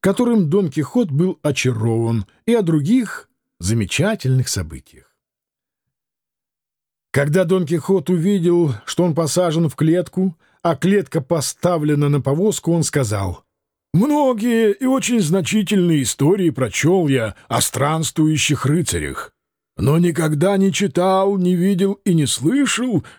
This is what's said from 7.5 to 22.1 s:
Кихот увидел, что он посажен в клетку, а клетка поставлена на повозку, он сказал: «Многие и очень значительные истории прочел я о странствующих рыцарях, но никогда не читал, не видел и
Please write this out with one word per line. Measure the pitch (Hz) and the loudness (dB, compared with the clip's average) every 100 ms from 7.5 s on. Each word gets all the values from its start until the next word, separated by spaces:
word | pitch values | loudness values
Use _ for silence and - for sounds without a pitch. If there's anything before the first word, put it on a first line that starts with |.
| 190 | 0
Кихот | 156 165 - 190 - | 0 -2 0 -2 0
увидел, | 180 170 202 170 175 165 107 | 0 0 0 2 2 2 -2
что | - - | -6 -2
он | 175 | 0
посажен | 156 160 180 180 156 165 | 0 -2 0 0 0 -2
в | |
клетку, | - 160 175 175 - 190 - _ _ | 0 2 2 0 -2 -2 -4 _ _
а | 170 156 | -4 0
клетка | 175 202 175 160 | 0 0 0 -4
поставлена | - 170 131 - 175 170 151 147 143 | -2 -2 -2 -2 -2 0 0 2 2
на | 143 | 0
повозку, | 127 147 208 - - | 0 0 0 -2 0
он | 170 | 0
сказал: | 160 147 117 101 98 - _ _ _ _ _ | 0 -2 -2 -2 -4 -8 _ _ _ _ _
«Многие | 160 262 294 269 233 240 226 220 | 0 2 2 2 0 0 2 2
и | 202 | 2
очень | 262 269 - 240 | 0 0 0 0
значительные | 160 190 151 214 202 202 175 156 | 2 0 0 -2 0 0 2 2
истории | 127 - 139 202 175 | 0 0 2 2 0
прочел | 120 123 - 147 190 156 | 0 -4 0 0 2 2
я | 131 110 - - | 0 -2 -8 -4
о | 117 | -2
странствующих | - - 139 160 160 - 156 156 - 147 131 | -2 -2 -2 -2 -4 0 0 0 0 0 0
рыцарях, | 160 156 85 73 67 - _ _ _ _ - | 0 0 -4 -6 -8 -14 _ _ _ _ -6
но | 120 160 | -2 0
никогда | 175 165 160 147 180 196 | 0 0 -2 0 0 2
не | 196 | 0
читал, | 156 202 - 185 190 196 196 | 0 -2 0 0 2 0 0
не | 180 | 0
видел | 180 185 190 196 196 | 0 0 0 0 -2
и | - | 0